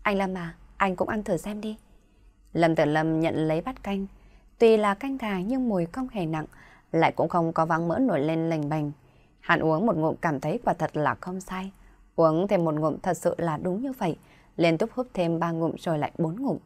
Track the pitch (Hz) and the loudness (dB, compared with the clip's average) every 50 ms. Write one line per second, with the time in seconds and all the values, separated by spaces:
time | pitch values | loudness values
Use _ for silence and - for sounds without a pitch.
0 | - 214 202 190 196 185 185 185 170 165 170 - - - - - 196 196 180 - | 0 0 0 0 0 -2 -4 -6 -8 -10 -12 -16 -20 -20 -2 -2 0 0 0 -2
1 | 185 - 226 214 208 220 185 156 - 208 208 208 208 214 220 - _ _ - - | -2 -2 -2 -4 -2 -2 -2 -2 -2 -6 -10 -8 -8 -10 -12 -12 _ _ -20 -20
2 | _ _ _ _ _ - _ _ _ - - 165 170 165 160 160 156 147 151 156 | _ _ _ _ _ -20 _ _ _ -6 2 4 4 4 6 4 4 4 4 2
3 | 156 160 160 160 160 165 - 143 156 156 156 165 170 262 262 - - 202 196 196 | 2 2 2 2 0 0 0 0 0 0 0 -2 -2 -6 -10 -8 -6 -6 -4 -4
4 | 196 196 - - - - - - _ - _ _ 233 226 220 214 208 202 196 196 | -6 -8 -12 -20 -20 -20 -20 -20 _ -20 _ _ 6 6 6 6 4 2 0 -2
5 | - 277 269 262 240 214 196 185 180 208 262 262 254 240 208 180 170 170 - 254 | -4 -8 -6 -6 -4 -4 -4 -4 -2 -2 -2 -2 0 0 0 0 -2 -2 -4 -8
6 | 262 254 - 208 170 160 160 156 151 - - - - - - - _ _ - 160 | -8 -6 -4 -4 -4 -2 -4 -4 -6 -8 -14 -20 -20 -20 -20 -20 _ _ 2 4
7 | 160 139 - - 143 165 - 175 170 165 156 - 160 165 170 160 170 170 165 - | 4 4 2 0 -2 0 2 0 0 0 0 0 0 2 0 0 0 0 0 0
8 | 269 247 175 143 139 156 160 165 165 165 165 156 147 143 156 156 147 147 147 _ | 0 2 2 2 0 0 0 0 0 0 -2 -2 -2 -2 -2 -2 -2 -4 -6 _
9 | _ - _ - _ _ _ _ - - 175 156 147 160 160 156 214 233 190 156 | _ -20 _ -20 _ _ _ _ 0 0 2 2 4 2 2 2 2 0 2 2
10 | 156 156 - - - 170 139 135 - 151 175 - - 208 170 - 156 151 - 151 | 0 0 -2 0 -2 -2 -2 -2 -2 -4 -4 -2 -2 -2 -2 0 -4 -4 -2 0
11 | 151 131 117 - - 180 185 190 185 - 185 185 190 196 - _ - - - _ | 0 0 -2 -2 -8 -10 -10 -10 -10 -8 -10 -8 -8 -10 -14 _ -20 -20 -20 _
12 | - _ _ - 165 160 156 165 190 202 214 180 165 160 151 151 156 156 147 - | -20 _ _ 4 4 4 4 4 2 2 2 2 2 2 0 0 0 0 -2 -2
13 | - 185 170 175 - 175 - - 170 165 151 147 165 180 180 208 262 277 262 - | -2 -2 -2 0 0 -2 0 0 -2 -2 -2 -2 -2 -4 -4 -2 -4 -6 -6 -2
14 | 208 170 - - - - - - _ _ _ - 165 170 165 156 214 233 - 254 | -2 -2 -2 -4 -12 -20 -20 -20 _ _ _ 2 2 4 4 2 0 -2 -2 -8
15 | 254 254 - 190 175 165 165 165 170 170 165 165 165 160 - - - 185 160 151 | -8 -6 -2 -2 0 0 0 0 -2 -2 -2 -2 -2 -2 -4 -4 -4 -2 -2 -2
16 | 143 - - - 170 156 165 226 277 247 160 - - | -2 -4 -2 -2 -2 -2 -2 -4 -4 -4 -4 -4 -8